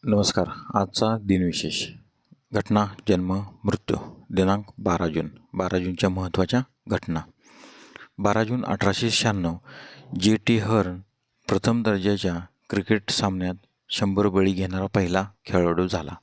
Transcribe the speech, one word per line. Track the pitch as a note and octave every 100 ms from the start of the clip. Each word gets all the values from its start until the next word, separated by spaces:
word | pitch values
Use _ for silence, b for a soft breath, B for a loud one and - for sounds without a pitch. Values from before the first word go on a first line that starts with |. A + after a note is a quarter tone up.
| -
नमस्कार. | G#2 G2+ - F2 - -
आजचा | G#2 F#2+ - A2 A2+
दिनविशेष. | G2+ F#2+ F2+ D#2+ E2 - - - _ _ _ - _
घटना, | G#2 - G#2 G#2 G2+ -
जन्म, | F#2 F2+ F#2+ G2+ -
मृत्यू. | G2+ - - - - - -
दिनांक | F#2 F#2+ G2+ G#2 -
बारा | F2+ E2+ E2+
जून. | D#2+ D#2 - _
बारा | F#2 F#2 F#2
जूनच्या | F2+ F2+ G2
महत्त्वाच्या | F#2 F#2 - F#2 B2 C3 _ -
घटना. | G2 - D#2+ D#2 _ B B B B B B B -
बारा | G2+ G#2
जून | A2 B2 -
अठराशे | G2 G2+ G2 A#2
शहाण्णव, | G#2+ A#2 G2+ F2 E2+ B B B B B -
जे | F#2 A2 -
टी | A#2
हर्न | G#2 A2+ F#2 F2+ F#2+ _ _ _ -
प्रथम | F#2+ - A#2
दर्जाच्या | A2 G2+ F#2 G#2 F#2+ F2 F2 _ _
क्रिकेट | G2+ F#2+ G#2+ -
सामन्यात | - G#2 F#2+ F#2 F2+ _ _ _
शंभर | - G2+ G2 G#2
बळी | F#2+ F#2+
घेणारा | F#2 F#2+ F#2 F#2+
पहिला | G#2 F2+ F2+ G2 _ -
खेळाडू | F#2+ F2 E2+ F#2
झाला. | F2 D2 -